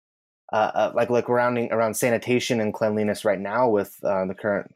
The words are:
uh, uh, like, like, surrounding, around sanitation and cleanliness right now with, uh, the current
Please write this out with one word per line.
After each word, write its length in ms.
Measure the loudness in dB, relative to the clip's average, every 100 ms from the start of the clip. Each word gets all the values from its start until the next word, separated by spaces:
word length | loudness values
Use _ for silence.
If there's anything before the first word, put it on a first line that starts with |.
| _ _ _ _ -4
uh, 40 | 0
uh, 360 | 0 0 0
like, 160 | 0 2
like, 160 | 0 2
surrounding, 440 | 2 2 0 -2
around 240 | 0 0 0
sanitation 640 | 0 0 0 0 0 0
and 140 | 0
cleanliness 520 | -2 -2 0 -2 0 0
right 140 | 0
now 300 | -2 0 2
with, 280 | 2 0 -4
uh, 220 | -2 -2 -2
the 100 | -4
current 360 | -2 -2 -4